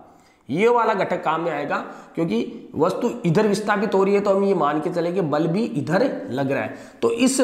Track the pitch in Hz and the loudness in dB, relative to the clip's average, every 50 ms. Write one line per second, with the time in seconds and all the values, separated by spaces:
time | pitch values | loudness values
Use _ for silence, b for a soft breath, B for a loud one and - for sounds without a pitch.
0 | - - b b b b b b b b 131 175 214 233 240 233 226 220 220 190 | -20 -20 b b b b b b b b -2 2 4 4 4 4 2 2 2 0
1 | 170 - 190 - - 160 160 165 170 170 151 143 143 - 185 220 247 - B B | 0 -2 -2 -2 -2 -2 -2 0 -2 -2 -4 -4 -4 -4 -4 -4 -6 -8 B B
2 | B B B 165 170 170 214 233 - - - - - - - - 156 185 185 - | B B B -4 -2 0 0 -2 -2 -4 -8 -14 -14 -8 -2 0 0 0 0 0
3 | - 233 233 - - 175 156 208 214 208 202 202 - 214 196 196 220 196 - 190 | -2 -2 -2 0 0 2 2 4 4 2 2 0 0 0 0 0 0 0 2 2
4 | 196 196 202 202 196 208 190 196 202 196 196 170 147 143 151 156 156 175 170 170 | 2 4 2 2 2 2 2 2 2 2 2 2 2 0 0 0 -2 -2 -2 -2
5 | 165 175 175 196 175 143 143 151 165 165 165 214 240 233 - 143 123 131 165 202 | -2 -2 -2 -2 -2 0 0 0 0 0 0 0 -2 -2 -2 -4 -2 0 0 2
6 | 254 262 - - - - 117 135 139 131 139 123 107 - B B B B B B | 2 0 -2 -4 -8 -6 -4 -4 -2 -2 -2 -2 -4 -6 B B B B B B
7 | - 117 - - 262 254 262 - | 0 0 2 2 2 2 4 4